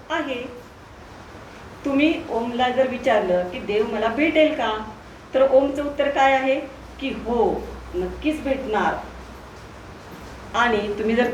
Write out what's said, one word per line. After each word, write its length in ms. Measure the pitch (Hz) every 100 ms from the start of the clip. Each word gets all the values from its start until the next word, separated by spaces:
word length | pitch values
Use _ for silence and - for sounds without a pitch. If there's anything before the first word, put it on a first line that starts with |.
| -
आहे." 500 | 320 277 240 254 - - - - - - - - - - - - -
तुम्ही 300 | 285 277 311 - -
ओमला 380 | 233 240 240 247
जर 200 | 247 254
विचारलं 600 | 247 262 208 185 180 180
की 100 | 240
"देव 360 | 202 208 226
मला 140 | 214 226
भेटेल 460 | 233 320 311 302
का?" 300 | - 220 214 220 - - - -
तर 140 | 262 269
ओमचं 340 | 262 285 294
उत्तर 260 | 285 - 277
काय 220 | 277 269
आहे 280 | 269 269 285 - - - -
की 80 | 269
"हो, 540 | - 220 233 190 - - - -
नक्कीच 480 | 180 180 - 302 -
भेटणार." 520 | 269 262 214 208 165 - - - - - - - - - - - - - - - - 220
आणि 420 | 240 214 208 208
तुम्ही 160 | 220
जर 120 | 226 254